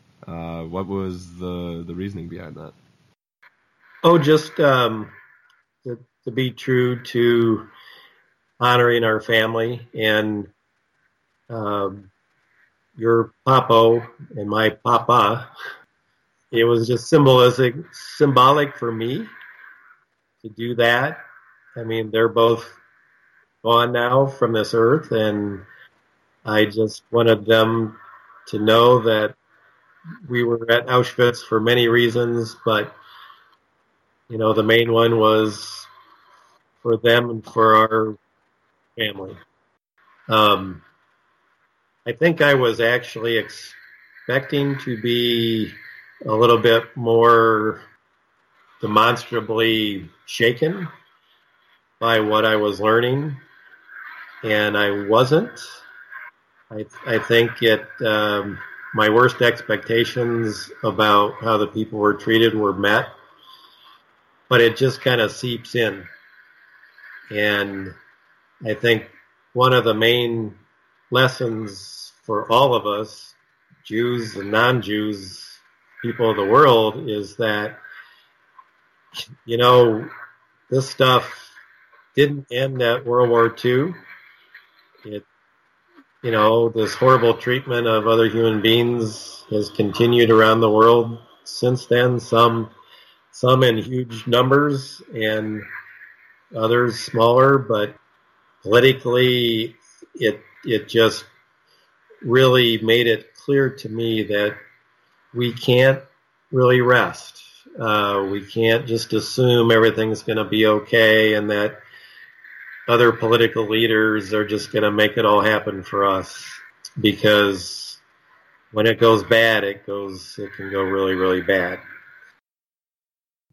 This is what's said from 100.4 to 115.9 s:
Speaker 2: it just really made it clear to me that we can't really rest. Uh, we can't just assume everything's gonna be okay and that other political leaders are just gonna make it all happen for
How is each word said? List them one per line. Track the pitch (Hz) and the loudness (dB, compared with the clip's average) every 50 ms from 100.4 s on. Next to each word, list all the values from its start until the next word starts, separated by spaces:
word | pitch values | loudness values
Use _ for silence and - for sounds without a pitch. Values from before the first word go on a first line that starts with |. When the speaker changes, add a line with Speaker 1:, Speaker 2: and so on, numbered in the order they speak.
| - _ _ _ - | -10 _ _ _ -6
Speaker 2:
it | 139 113 101 - | -4 -4 -4 -4
just | - - 113 113 107 - - - _ _ _ _ _ _ _ _ _ _ _ _ _ _ _ _ _ - _ | -2 0 2 2 2 0 -2 -14 _ _ _ _ _ _ _ _ _ _ _ _ _ _ _ _ _ -20 _
really | - 127 120 131 131 127 123 127 120 117 113 | -6 0 2 4 4 4 4 4 2 2 0
made | 104 113 113 113 120 117 | -2 0 0 2 2 2
it | 117 110 107 - _ _ | 0 0 -2 -4 _ _
clear | _ - - 143 139 135 127 | _ -6 -2 0 0 0 -2
to | 131 - - 110 | -4 -8 -14 -12
me | 110 113 117 117 113 110 | -8 -6 -4 -4 -2 -4
that | 104 104 104 104 104 104 104 - - _ _ _ _ _ _ _ _ _ _ _ _ _ - | -4 -2 -2 -2 -2 -2 -4 -8 -18 _ _ _ _ _ _ _ _ _ _ _ _ _ -8
we | 120 123 120 117 | -6 -6 -6 -6
can't | 120 - 131 123 123 131 135 135 135 - _ _ _ _ _ _ _ _ - | -4 -2 0 2 4 4 4 2 0 -4 _ _ _ _ _ _ _ _ -6
really | - 127 127 123 127 127 | -2 2 2 4 4 4
rest. | 120 123 123 117 101 87 82 - - - - - - - _ _ _ - - - | 4 4 2 2 2 0 -4 -12 -18 -20 -20 -20 -20 -20 _ _ _ -20 -12 -8
Uh, | 117 110 107 104 104 101 101 98 98 98 | -4 -2 -2 0 0 0 -2 -2 -2 -4
we | 101 101 95 | -6 -8 -10
can't | - - 113 113 113 113 117 - | -8 -4 0 0 2 2 0 -2
just | 123 117 110 - - 113 | -4 -6 -6 -4 -4 -4
assume | 107 110 - - 131 127 123 120 120 113 113 | -4 -4 -4 -2 0 2 2 4 4 4 4
everything's | 113 113 113 110 - 113 110 110 107 104 | 4 4 4 2 2 0 -2 -4 -4 -6
gonna | - 117 110 110 104 | -6 -6 -4 -4 -4
be | 98 107 110 107 | -2 0 2 2
okay | 107 107 104 107 - 131 117 113 110 110 110 110 110 107 | 2 2 0 -2 0 2 4 4 4 4 4 2 2 0
and | 107 104 104 | 0 -2 -2
that | 104 104 104 104 - - - _ - - - - - - - - _ _ - - - - - - - - - | -2 -2 -4 -4 -6 -10 -20 _ -20 -20 -20 -20 -20 -20 -20 -20 _ _ -20 -20 -20 -20 -20 -20 -20 -10 -4
other | - 120 117 123 117 | 0 2 4 4 4
political | 113 - 117 110 117 113 117 113 - 117 110 | 2 0 0 0 2 2 2 0 0 -4 -4
leaders | 104 110 113 113 110 113 110 110 110 107 107 95 98 107 | -2 -2 -2 0 0 2 2 0 0 -2 -4 -4 -4 -4
are | 107 107 | -4 -4
just | 104 107 101 - - | -2 -6 -8 -6 -6
gonna | - 110 104 104 | -4 -2 -2 0
make | 104 107 107 107 - | 0 2 0 0 0
it | 120 110 | 0 0
all | 104 104 101 | 2 2 2
happen | 98 107 107 101 - 107 98 95 | 2 0 0 -2 -2 -6 -10 -10
for | 90 - | -10 -6